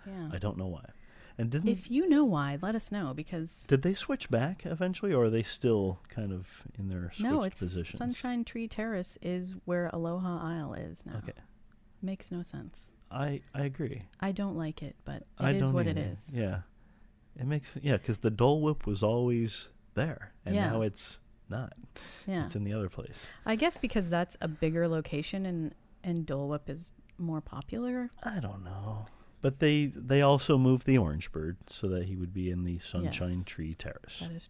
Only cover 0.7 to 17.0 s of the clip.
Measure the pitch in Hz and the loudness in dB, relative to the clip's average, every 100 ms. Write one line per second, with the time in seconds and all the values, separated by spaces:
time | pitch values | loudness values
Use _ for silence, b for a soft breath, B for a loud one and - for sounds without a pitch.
0.7 | 78 - - B B B - 117 143 202 | -6 -12 -20 B B B -4 -2 0 2
1.7 | 226 - 254 370 294 277 151 143 143 185 | 0 0 0 6 6 6 4 2 -2 -2
2.7 | 220 - 208 147 143 156 170 165 - - | -2 -2 -4 -4 -4 -6 -6 -6 -6 4
3.7 | 135 165 190 - 269 - 113 143 190 165 | 6 6 0 -2 -2 2 2 2 -2 -6
4.7 | 160 185 180 202 139 113 113 110 - 123 | -2 -2 0 2 4 6 4 0 0 4
5.7 | 107 95 90 - - 104 92 92 - - | 6 4 0 -6 -6 -4 -4 -8 -14 -16
6.7 | - 95 92 85 - 226 294 190 - 90 | -8 -4 -4 -4 -2 2 2 0 -2 -2
7.7 | 90 82 - 240 247 247 240 233 233 226 | -2 -4 -4 -4 -4 -2 -2 -4 -6 -6
8.7 | - 226 202 185 - 170 180 180 190 - | -4 -2 -2 -4 -6 -4 -4 -4 -8 -2
9.7 | 175 175 170 165 175 185 175 165 165 147 | 0 0 -2 -2 -2 -2 -2 -4 -4 -4
10.7 | - - 170 - - - - - - - | -6 -8 -10 -10 -10 -10 -14 -18 -20 -20
11.7 | - - - 190 190 - 175 175 139 - | -20 -20 -8 -6 -6 -6 -8 -6 -10 -12
12.7 | - - - - 131 143 139 - 139 143 | -14 -20 -20 -10 -4 -2 -4 -6 -4 -4
13.7 | 135 147 120 95 - 196 190 202 165 156 | -2 -6 -6 -12 -4 -4 -2 -2 -2 -4
14.7 | - 147 - - 139 - - 135 135 135 | -6 -12 -12 -10 -10 -10 0 2 4 4
15.7 | 127 110 - 95 101 - 127 101 92 - | 4 2 0 -2 -6 -6 -2 0 -2 -6
16.7 | - b b | -18 b b